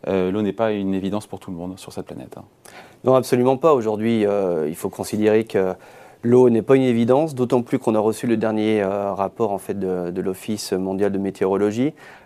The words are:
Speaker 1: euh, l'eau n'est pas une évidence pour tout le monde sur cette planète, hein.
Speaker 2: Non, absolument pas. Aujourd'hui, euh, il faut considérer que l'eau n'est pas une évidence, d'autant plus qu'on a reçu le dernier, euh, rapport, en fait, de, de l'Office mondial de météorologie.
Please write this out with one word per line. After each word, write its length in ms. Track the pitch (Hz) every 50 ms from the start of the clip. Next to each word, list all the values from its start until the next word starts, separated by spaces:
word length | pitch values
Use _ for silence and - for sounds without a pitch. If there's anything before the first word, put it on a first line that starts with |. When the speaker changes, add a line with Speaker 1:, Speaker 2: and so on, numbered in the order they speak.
| -
Speaker 1:
euh, 240 | - 95 95 92 92
l'eau 120 | 92 104 107
n'est 100 | 98 95
pas 180 | - 113 110
une 240 | 107 101 98 95 95
évidence 320 | 95 92 95 92 104 -
pour 140 | - - 95
tout 100 | - -
le 60 | 92
monde 200 | 85 87 90 92
sur 160 | 95 - - -
cette 140 | - 90
planète, 300 | - 82 - 64 - - -
hein. 60 | - - _ _ _ - - - - - - - -
Speaker 2:
Non, 140 | 123 131
absolument 400 | 131 120 - - 123 123 127 135
pas. 180 | 127 - 165 151
Aujourd'hui, 500 | 131 110 110 107 104 107 113 117 110 104
euh, 440 | 101 101 101 98 92 87 80 78 76
il 80 | 85
faut 140 | - - 98
considérer 520 | - - 98 - - 104 107 107 107 110 113
que 320 | 110 - 104 95 92 92 - - - - - - - - _ -
l'eau 280 | 120 120 123 127 123
n'est 100 | 117 113
pas 160 | 101 - 135
une 60 | 135 131
évidence, 520 | 127 120 113 117 117 127 139 156 160 143
d'autant 280 | 123 127 120 139 123 120
plus 160 | - - 123
qu'on 160 | - - 110
a 40 | 107
reçu 280 | 104 110 107 - -
le 100 | 120 113
dernier, 460 | 110 104 110 107 107 107 107 110 107 101
euh, 320 | 95 98 101 101 98 95
rapport, 380 | 92 98 95 - - 117 104 101
en 60 | 92
fait, 200 | - - 98 101
de, 320 | 95 95 92 92 87 87
de 100 | 87 92
l'Office 540 | 92 95 92 - - - 107 104 - - 101
mondial 360 | 90 95 95 95 95 101 101
de 60 | 98
météorologie. 800 | 95 98 98 92 - 101 95 98 98 101 104 101 113 127 151 - - - - - - -